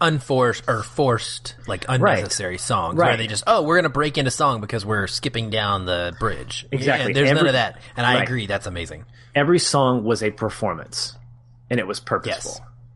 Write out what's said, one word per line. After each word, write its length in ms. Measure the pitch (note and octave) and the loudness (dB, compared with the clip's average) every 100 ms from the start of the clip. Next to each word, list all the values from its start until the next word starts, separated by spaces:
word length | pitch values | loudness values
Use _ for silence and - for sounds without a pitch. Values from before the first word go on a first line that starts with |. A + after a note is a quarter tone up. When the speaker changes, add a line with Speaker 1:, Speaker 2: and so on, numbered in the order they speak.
Speaker 1:
unforced, 640 | E3 D3+ - C3 B2 - - | 0 0 0 2 2 0 -2
or 140 | A2+ | -2
forced, 760 | - - C3+ A#2 - - - - - | -2 0 2 2 -2 -10 -12 -12 -8
like, 180 | F#2 - | -6 0
Speaker 2:
Right. 120 | B2+ | 2
Speaker 1:
unnecessary 580 | F#3+ G#2+ E2+ - F#2 F2+ | 4 2 0 -4 -4 -6
songs 400 | - G#2+ E2 D#3 | -2 -2 0 2
where 120 | E3+ | 2
Speaker 2:
Right. 80 | A#2 | 2
Speaker 1:
they 100 | A2+ | -2
just, 160 | G#2 - | -2 2
"Oh, 160 | A3 | 2
we're 140 | D3+ F3 | 4 4
gonna 120 | D#3+ | 2
break 280 | C3 D3+ D#3 | 0 0 0
into 140 | E3 | 0
song 280 | - C#3+ A2+ | 2 2 0
because 240 | G#2 A#2 G#2 | -4 -6 -2
we're 200 | G#2+ F#2+ | -2 -2
skipping 460 | - C3+ A#2 A2 | -4 -4 -4 -2
down 340 | G#2+ G#2 G2 F2+ | 0 0 0 0
the 300 | F2 F2 D#2+ | -2 -2 -2
bridge." 460 | A2 D2 B1 - - | -4 -4 -8 -12 -6
Speaker 2:
Exactly. 400 | C3+ C#3 B2+ B2 | -2 2 2 2
Speaker 1:
Yeah, 20 | |
there's 160 | C3+ C#3 | 2 4
Speaker 2:
Every 120 | D#3 | 6
Speaker 1:
none 60 | D#3 | 4
of 60 | |
that. 260 | B2+ G#2+ - - - | 4 0 -4 -12 -2
And 120 | A#2+ | 2
I 80 | B2+ | 2
Speaker 2:
Right. 80 | |
Speaker 1:
agree. 240 | G2+ B2 G2+ | 2 -2 -2
That's 180 | G2+ G2+ | -4 -4
amazing. 400 | F2 E2 D#2 - - - C#3+ | -8 -8 -12 -18 -20 -4 0
Speaker 2:
Every 240 | C#3+ E3+ | 4 4
song 440 | - C#3+ B2+ B2+ | 4 2 4 2
was 200 | G#2+ A2 | 0 0
a 80 | G#2+ | 0
performance, 840 | - A2 - G#2 E2 - - - - - - - - - | -2 -4 -2 -4 -4 -8 -8 -8 -10 -20 -20 -20 -16 -4
and 100 | B2 | -2
it 60 | F#2+ | -2
was 140 | G2+ | -4
purposeful. 540 | - A#2+ A#2 F2 - - | -2 -2 -2 -6 -8 -12
Speaker 1:
Yes. 40 | - - - | -16 -20 -20